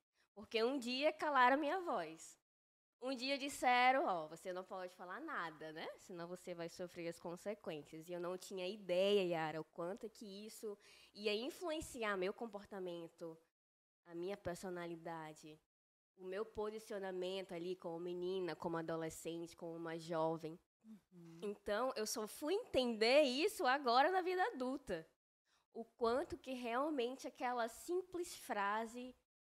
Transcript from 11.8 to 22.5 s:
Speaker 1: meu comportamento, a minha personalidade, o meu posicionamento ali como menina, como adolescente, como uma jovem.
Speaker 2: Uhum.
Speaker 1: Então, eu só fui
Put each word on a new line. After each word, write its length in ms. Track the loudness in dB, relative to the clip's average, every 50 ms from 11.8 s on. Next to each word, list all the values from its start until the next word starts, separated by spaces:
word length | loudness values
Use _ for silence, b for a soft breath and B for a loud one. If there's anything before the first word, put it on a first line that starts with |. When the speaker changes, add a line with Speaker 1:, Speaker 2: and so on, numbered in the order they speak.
| -4 -6 -6 -2 0 0 2 2
Speaker 1:
meu 160 | 2 0 0
comportamento, 1040 | -2 -6 -8 -8 -10 -12 -10 -8 -6 -6 -6 -6 -6 -8 -10 _ -12 -12 -12 -12 -14 _ _ _ _ _ _ _ _ _ _ _ _ _
a 100 | -12 -8
minha 220 | -6 -4 -4 -6 -4 -4 -6 -6 -4 -4 -6 -6 -4
personalidade, 800 | -6 -6 -8 -8 -8 -8 -8 -8 -8 -10 -12 -14 -16 -18 -18 -18 _ _ _ _ _ _ _ _ _ _ _
o 80 | -12 -8
meu 200 | -6 -4 -4 -4
posicionamento 1080 | -4 -4 -4 -4 -4 -4 -8 -8 -6 -6 -4 -4 -4 -2 -2 -2 -2 -4 -4 -6 -6 -6
ali 200 | -6 -4 -4 -4
como 220 | -4 -4 -6 -6 -4
menina, 560 | -4 -4 -4 -2 -2 -2 0 0 0 -2 -4
como 220 | -2 -2 -2 -2
adolescente, 800 | -2 -2 -2 -2 -2 -2 -4 -6 -6 -6 -6 -6 -6 -8 -10 -10
como 180 | -12 -10 -10 -8
uma 220 | -6 -6 -6 -6 -6
jovem. 600 | -4 -2 2 2 4 4 2 0 -4 -8 -10 -12 _ _ _ _ _
Speaker 2:
Uhum. 560 | -20 -20 -20 _ _ -20 -20 -18 -16 -12 -6
Speaker 1:
Então, 500 | -6 -6 -6 -4 -2 0 0 2 2 0 0
eu 100 | -2 -2
só 200 | -2 -2 -4 -4
fui 280 | -6 -6 -4 -2 0